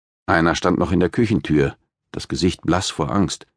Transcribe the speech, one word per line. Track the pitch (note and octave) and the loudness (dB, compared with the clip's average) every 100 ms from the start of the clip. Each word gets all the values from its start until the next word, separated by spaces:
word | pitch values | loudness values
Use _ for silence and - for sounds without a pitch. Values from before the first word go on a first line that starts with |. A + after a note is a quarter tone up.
| _ _ - | _ _ 0
Einer | F2+ E2 | 2 2
stand | D#2 F#2+ F#2 | 2 0 0
noch | E2+ | 0
in | F2+ | 0
der | F2 | 0
Küchentür, | - A2+ G2 - D2+ C#2+ - _ _ _ | 0 0 0 0 0 0 -4 _ _ _
das | - - | -14 -8
Gesicht | - F2+ - | -2 -2 0
blass | - F2 - | -2 -2 -2
vor | - D2+ | -4 -2
Angst. | G2+ E2+ - - | 0 0 -2 -14